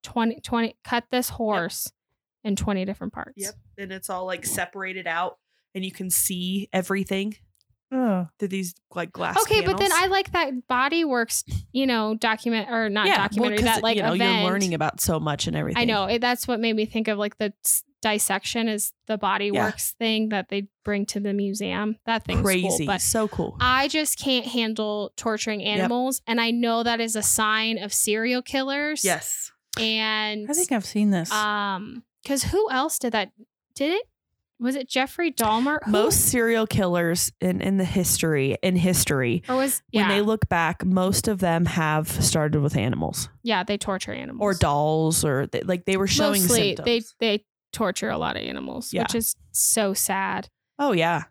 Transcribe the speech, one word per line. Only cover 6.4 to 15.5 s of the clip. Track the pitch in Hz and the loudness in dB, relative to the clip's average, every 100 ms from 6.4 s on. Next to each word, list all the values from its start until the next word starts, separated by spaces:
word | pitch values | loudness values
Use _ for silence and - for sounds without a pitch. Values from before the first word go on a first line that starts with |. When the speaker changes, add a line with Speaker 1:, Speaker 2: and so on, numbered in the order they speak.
| 180 190 196 | -2 -2 -2
Speaker 2:
everything | 190 180 196 185 190 202 214 _ _ _ _ _ | -4 0 -2 0 -2 -4 -8 _ _ _ _ _
Speaker 3:
Ugh. | 262 247 185 170 _ | -2 2 0 -2 _
Speaker 2:
through | 196 | -4
these, | 190 180 - _ | -2 -4 -10 _
like, | 175 170 | -8 -6
glass | - 175 - | -4 -2 0
Speaker 1:
Okay, | 427 427 | 2 2
but | 381 381 | 2 2
then | 392 | 2
Speaker 2:
panels. | 330 | 4
Speaker 1:
I | 381 | 4
like | 392 392 | 2 0
that | 359 302 254 - | 0 0 -4 -2
Body | 247 269 330 320 | 0 2 2 2
Works, | 247 226 - - - - | 0 0 -2 -2 -6 -4
you | 254 269 | -2 2
know, | 233 214 220 | 2 0 2
document, | 226 220 240 226 208 | 0 0 0 -2 0
or | 233 220 | -2 0
not | 202 214 | 2 2
Speaker 2:
Yeah, | 359 | 4
well, | 294 | 2
Speaker 1:
documentary, | 208 247 214 | 2 2 4
Speaker 2:
'cause, | |
Speaker 1:
that, | 233 220 | 4 4
like, | 220 214 | 2 2
Speaker 2:
you | |
know, | 220 | 2
Speaker 1:
event. | 180 233 226 | 2 4 4
Speaker 2:
you're | 180 | 2
learning | 196 190 | 2 0
about | 160 151 - | 0 -2 0
so | - 160 | -2 0
much | 151 143 | 0 -2
and | - | -2